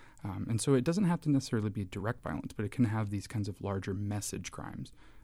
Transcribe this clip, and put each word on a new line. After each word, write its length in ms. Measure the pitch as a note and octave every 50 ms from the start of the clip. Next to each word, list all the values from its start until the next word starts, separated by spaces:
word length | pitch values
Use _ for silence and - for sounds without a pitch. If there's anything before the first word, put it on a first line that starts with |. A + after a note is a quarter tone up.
| - - - - -
Um, 220 | G2+ F#2+ G2+ - -
and 120 | A2+ A2
so 120 | - C#3+ C#3
it 80 | B2+
doesn't 220 | B2+ E3 E3+ G3+ G3
have 160 | E3+ F3 -
to 80 | - D3+
necessarily 380 | C#3+ C3+ - - B2+ A2 G#2 G#2+
be 160 | G2+ G#2+ G2
direct 380 | F2+ - G2+ F#2 A2 B2+ -
violence, 300 | - F2 D2+ - - - -
but 100 | - G#2+
it 60 | G2+
can 160 | - - B2
have 240 | G#2 G#2+ A2 G#2+ G2+
these 160 | G#2 G2 -
kinds 220 | - - A2 G2+ G2+
of 120 | F#2+ -
larger 320 | G2+ G2 G2 G2 F#2+ G#2
message 580 | F#2+ G2 G2+ G2+ G#2 G#2 - - - - - -
crimes. 420 | - - - - - - - - - - - - - -